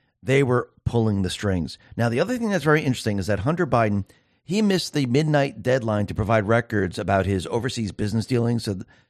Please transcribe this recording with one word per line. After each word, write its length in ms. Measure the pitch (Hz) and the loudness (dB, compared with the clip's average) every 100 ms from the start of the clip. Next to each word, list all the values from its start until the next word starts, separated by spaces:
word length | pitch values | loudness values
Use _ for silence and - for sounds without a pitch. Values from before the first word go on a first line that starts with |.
| _ _ | _ _
they 220 | - 139 | 0 2
were 260 | 131 123 - _ | 2 0 -2 _
pulling 380 | - 120 110 98 | -2 0 2 2
the 80 | 90 | -2
strings. 480 | - 104 90 76 - - - | -2 -2 -2 -4 -8 -10 -2
Now, 140 | 117 | 0
the 100 | 117 | 0
other 180 | 135 127 | -2 -2
thing 120 | 226 | -2
that's 140 | 185 | 0
very 180 | 147 151 | 2 2
interesting 360 | 139 120 110 101 | 2 -2 -2 -2
is 100 | 90 | -2
that 120 | 98 | -2
Hunter 280 | 117 170 151 | 0 -2 0
Biden, 380 | 123 110 101 - _ _ _ | 2 2 0 -4 _ _ _
he 180 | - 202 | -4 0
missed 320 | 208 185 - | 2 2 0
the 120 | 151 131 | -2 2
midnight 560 | 131 156 147 139 - | 2 4 2 0 -2
deadline 460 | 123 131 113 104 98 | 0 0 0 -2 -2
to 80 | - | -2
provide 320 | 104 113 101 | 0 2 4
records 500 | 117 - 104 95 - | 2 2 -2 -2 -2
about 280 | 95 98 92 | 0 0 2
his 200 | 95 85 | -2 -2
overseas 440 | 120 123 - 101 | -4 -4 -4 -6
business 340 | - 104 110 - | -4 -2 -2 0
dealings 380 | 120 117 117 | 0 0 -2
to, 220 | 107 95 - _ | -2 -6 -8 _